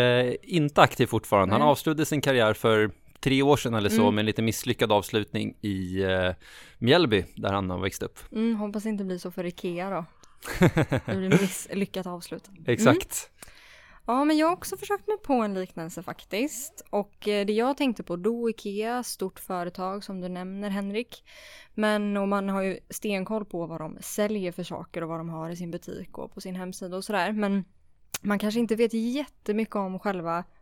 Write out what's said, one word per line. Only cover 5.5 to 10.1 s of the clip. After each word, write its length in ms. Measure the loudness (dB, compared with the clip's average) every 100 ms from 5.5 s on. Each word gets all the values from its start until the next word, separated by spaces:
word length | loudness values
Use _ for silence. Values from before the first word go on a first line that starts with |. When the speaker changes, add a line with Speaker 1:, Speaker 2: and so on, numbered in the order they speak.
| -6
Speaker 1:
i, 420 | -4 -4 -2 0
eh, 280 | 2 2 0 -2 -10 -20 -20 -2
Mjällby 480 | 4 4 6 2 2 -4
där 180 | -2
han 160 | 0 -2
har 100 | -2
växt 240 | -4 -4
upp. 160 | -8 -10 -12
Speaker 2:
Mm, 240 | -4 -2 -2
hoppas 300 | -4 -6 -6
inte 180 | -4
blir 140 | -4 -6
så 140 | -8
för 120 | -8 -8
ikea 440 | -6 -8 -6 -6
då. 160 | -6 -8